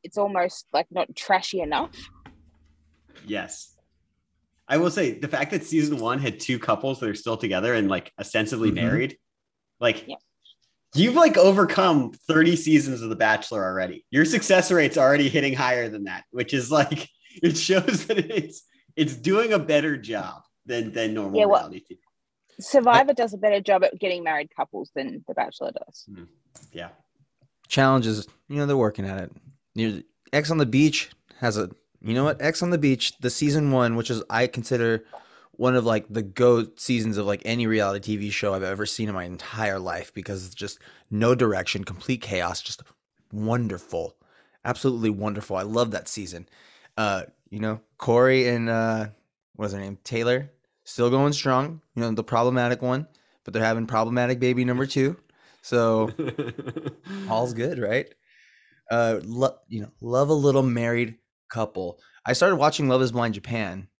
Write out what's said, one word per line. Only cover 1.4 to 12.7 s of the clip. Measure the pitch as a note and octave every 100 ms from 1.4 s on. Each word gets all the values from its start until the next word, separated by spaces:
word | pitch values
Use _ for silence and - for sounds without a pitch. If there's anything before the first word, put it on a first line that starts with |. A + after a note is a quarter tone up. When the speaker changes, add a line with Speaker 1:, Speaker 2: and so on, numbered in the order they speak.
| - F#3+
Speaker 1:
enough. | D3+ D#3 E4 - - - - _ _ _ _ _ _ _ _ - -
Speaker 2:
Yes. | D3 - - - _ _ _ _ _ _ _ _ _ -
I | D3
will | F3
say | G3+ D3 G2+
the | C#3+
fact | C3+ D3
that | F#3+
season | - D#3+ D3 C#3
one | A2+ C3
had | C3+ -
two | - B2
couples | - G#2+ C3+ C3
that | A2+
are |
still | G2+ A#2 A2
together | G#2+ F#2 A2+
and, | A#2 G2
like, | F#2 - -
ostensibly | G2+ A2 G#2+ A#2+ A2
Speaker 3:
Mm-hmm. | F2 A#2
Speaker 2:
married, | D3 - - _ _ _ _ _ _
like, | A#2 - -
Speaker 1:
Yeah. | - _ _ _ _ _ _ _
Speaker 2:
you've, | C#3+ A3
like, | C#4+ D#4+ G3
overcome | F#3+ G3 F#3 - F#3+ D3+ A#2 - -
thirty | D#3+ E3+ E3+
seasons | D#3